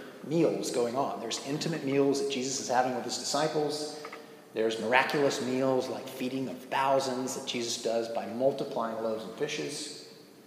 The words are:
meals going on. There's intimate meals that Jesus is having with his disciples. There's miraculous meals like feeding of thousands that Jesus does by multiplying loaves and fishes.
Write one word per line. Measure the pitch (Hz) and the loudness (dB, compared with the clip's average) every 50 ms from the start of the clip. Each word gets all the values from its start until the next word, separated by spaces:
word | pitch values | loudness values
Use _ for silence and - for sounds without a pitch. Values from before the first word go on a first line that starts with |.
| - - - - - | -14 -14 -14 -12 -6
meals | 127 151 170 156 120 101 - - - | 0 2 4 4 4 4 0 -2 -2
going | - 131 120 117 117 | 0 0 0 2 0
on. | 135 139 101 95 101 | 0 0 0 -2 -4
There's | 113 113 - - - | -6 -6 -6 -6 -4
intimate | 135 143 156 - 165 165 147 131 | -4 -4 -2 -2 -2 -2 -2 0
meals | 135 139 139 139 139 135 139 | 2 4 4 6 4 4 2
that | - - | 0 0
Jesus | 131 123 127 139 131 - | 0 -2 -2 -2 -2 -4
is | - - | -2 2
having | 123 127 127 135 123 | 2 4 4 2 0
with | 117 110 | -2 -2
his | 120 - | -4 -4
disciples. | - - - - 143 156 156 156 151 151 143 143 - 151 - - - - - - - - - - - - - | -4 -2 0 0 2 2 2 2 2 0 0 0 -2 -4 -6 -8 -10 -12 -12 -12 -14 -14 -16 -18 -20 -20 -6
There's | - 110 110 113 110 - | -2 0 2 2 2 0
miraculous | 104 110 123 131 131 - - 151 139 135 - - | 2 4 6 6 6 4 4 4 4 4 2 2
meals | 120 123 127 131 135 135 131 127 120 - | 0 0 2 2 4 4 4 4 2 0
like | 110 - - | -4 -6 -8
feeding | - - - 131 123 131 135 131 117 | -10 -6 -4 -4 -2 -2 -2 -2 -4
of | - - - | -6 -8 -6
thousands | - 131 135 135 139 135 135 127 127 123 127 131 123 - | -2 0 2 4 6 4 4 4 2 0 -2 -2 -2 -4
that | - - | -4 -4
Jesus | - - 123 117 117 - - | -4 -2 -2 -2 -2 -4 -2
does | - 117 113 117 113 113 | 0 0 0 0 0 0
by | - 107 104 | -2 -4 -4
multiplying | 104 110 120 131 139 - - 151 - - 120 113 113 110 110 | -4 -2 2 4 4 4 2 -4 -4 -2 -2 -2 -2 -2 -2
loaves | 113 113 110 110 98 | 0 0 -2 -2 -4
and | 95 - | -8 -4
fishes. | - 147 147 - 156 147 143 - - - - - - - - - - - - - - - | -4 -4 -4 -2 -4 -4 -6 -6 -6 -8 -8 -10 -12 -14 -16 -18 -20 -20 -20 -20 -20 -20